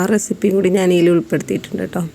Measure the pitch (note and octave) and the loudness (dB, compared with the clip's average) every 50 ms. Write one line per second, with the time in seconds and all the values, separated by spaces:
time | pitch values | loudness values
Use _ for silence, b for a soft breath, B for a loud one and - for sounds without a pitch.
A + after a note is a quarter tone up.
0 | F3+ G3 G#3+ G#3 - - G#3 - - G#3 F#3+ G3 F#3+ F#3 F#3 G3 F#3 F#3 F3+ F3 | 2 2 0 0 0 -4 -6 -2 0 0 0 2 2 2 2 2 2 4 4 4
1 | E3+ F3 F3 E3+ D#3+ - E3+ D3 - - - - - - - - - - - F3+ | 4 4 4 2 0 -2 -4 -4 -4 -4 -6 -6 -6 -8 -8 -8 -6 -6 -6 -6
2 | E3+ D#3+ | -6 -6